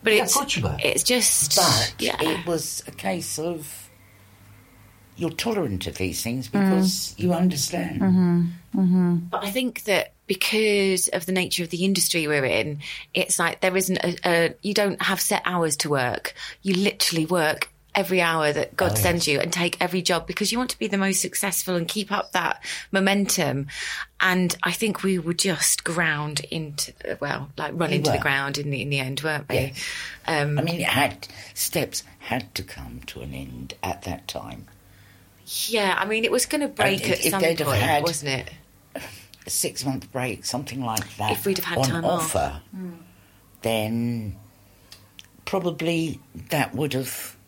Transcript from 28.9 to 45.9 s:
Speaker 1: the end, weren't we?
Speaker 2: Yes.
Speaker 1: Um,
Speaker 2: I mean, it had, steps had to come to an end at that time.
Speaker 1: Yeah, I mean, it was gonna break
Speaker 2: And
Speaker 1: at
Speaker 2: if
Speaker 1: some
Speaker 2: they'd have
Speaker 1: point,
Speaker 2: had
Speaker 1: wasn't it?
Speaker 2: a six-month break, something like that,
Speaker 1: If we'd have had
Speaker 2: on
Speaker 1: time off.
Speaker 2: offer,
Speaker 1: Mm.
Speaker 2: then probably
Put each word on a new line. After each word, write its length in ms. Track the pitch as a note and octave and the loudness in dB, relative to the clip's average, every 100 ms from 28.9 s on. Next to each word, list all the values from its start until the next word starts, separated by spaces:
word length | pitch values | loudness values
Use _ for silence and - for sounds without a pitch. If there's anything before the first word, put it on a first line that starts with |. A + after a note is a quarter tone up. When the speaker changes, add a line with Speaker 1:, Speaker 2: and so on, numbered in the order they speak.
Speaker 1:
the 100 | C#3 | -2
end, 220 | C3 C3+ | -2 -4
weren't 260 | D#3 D3+ C3+ | -2 -2 0
we? 80 | B2+ | -2
Speaker 2:
Yes. 280 | C3 C#3 - - - - - | -2 -4 -8 -8 -10 -8 -2
Speaker 1:
Um, 320 | D#3 D3 D3 | 0 2 2
Speaker 2:
I 40 | |
mean, 180 | E3 E3+ | 0 0
it 60 | - | 0
had, 400 | B2 C#3+ - - - - | 2 0 -2 -14 -16 -16
steps 500 | - - F3 C3+ - - - | -6 -2 0 -2 -4 -10 -18
had 340 | - - - | -4 -4 -4
to 80 | - | -10
come 380 | - - C2 A#1+ - | -10 -12 -12 -14 -14
to 160 | - | -12
an 120 | B1+ | -10
end 400 | C2+ C2+ B1 C2 - | -10 -10 -12 -12 -8
at 200 | - - | -6 -6
that 260 | - D2+ - | -6 -8 -8
time. 380 | - G#1+ B1 - - - - - - - - - - - | -10 -10 -14 -16 -20 -20 -20 -20 -20 -20 -20 -10 -6 -2
Speaker 1:
Yeah, 300 | A3+ G3+ F3+ | 0 2 2
I 60 | |
mean, 200 | F#3+ A3 | 0 0
it 60 | A3+ | 2
was 160 | B3 B3 | 2 0
gonna 220 | D4+ C#4+ | 0 -2
break 340 | - - D3+ | 0 0 2
Speaker 2:
And 100 | B2+ | 0
Speaker 1:
at 100 | F3+ | 0
Speaker 2:
if 60 | - | 2
Speaker 1:
some 80 | F#3+ | 2
Speaker 2:
they'd 160 | E3 E3 | 2 2
have 80 | D3 | 2
Speaker 1:
point, 120 | B2+ | 2
Speaker 2:
had 200 | - D3 | 4 4
Speaker 1:
wasn't 260 | D#3+ D#3 D3 | 2 -2 -2
it? 180 | C3 - - - _ _ - - - - - - | -4 -6 -16 -20 _ _ -12 -12 -16 -20 -20 -8
Speaker 2:
a 40 | |
six-month 600 | - D#3 - C#3 C3 - | -4 -4 -4 -4 -4 -6
break, 320 | C3 B2+ G2+ | -6 -4 -4
something 360 | - D3+ C#3 B2 | -4 -4 -6 -6
like 320 | B2 A2 - - | -4 -4 -6 -4
that, 160 | G#2 | -2
Speaker 1:
If 120 | - G3+ | 0 0
we'd 120 | F#3 | -2
have 60 | |
had 140 | F3 E3+ | -2 0
Speaker 2:
on 60 | C3+ | 2
Speaker 1:
time 180 | E3 | 2
off. 320 | E3 E3+ D#3+ G2 | 0 0 0 0
Speaker 2:
offer, 240 | C#2 C#2+ - F#3+ | -2 -6 -12 -12
Speaker 1:
Mm. 220 | F#3 E3+ - - - - - - | -10 -12 -20 -20 -20 -20 -20 -6
Speaker 2:
then 760 | A2+ A2+ G#2+ A#2 A#2+ A#2 G#2+ F2+ - - - - - - - _ - - | -2 0 0 0 -2 -2 -6 -10 -14 -20 -20 -20 -20 -20 -20 _ -20 -16
probably 760 | - G3 F3+ D3+ E3 | -4 -2 -2 -2 0